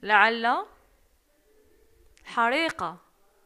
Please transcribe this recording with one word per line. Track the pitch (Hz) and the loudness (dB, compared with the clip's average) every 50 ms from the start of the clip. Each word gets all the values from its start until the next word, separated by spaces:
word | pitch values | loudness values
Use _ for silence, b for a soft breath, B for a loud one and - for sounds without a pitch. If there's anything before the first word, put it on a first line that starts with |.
لعل | - 202 214 196 208 226 233 233 226 240 269 359 427 - - _ _ _ _ _ _ _ _ _ _ _ _ _ _ _ _ _ _ _ _ _ _ _ _ _ _ - - - - | -2 2 4 4 4 4 2 -2 -2 -2 -2 -2 -4 -10 -16 _ _ _ _ _ _ _ _ _ _ _ _ _ _ _ _ _ _ _ _ _ _ _ _ _ _ -20 -20 -20 -18
حريق، | - - 240 233 233 254 311 330 311 320 - 185 160 180 175 _ _ _ _ _ _ _ _ _ | -8 -4 -2 0 0 0 -2 -4 -4 -6 -8 -10 -10 -10 -14 _ _ _ _ _ _ _ _ _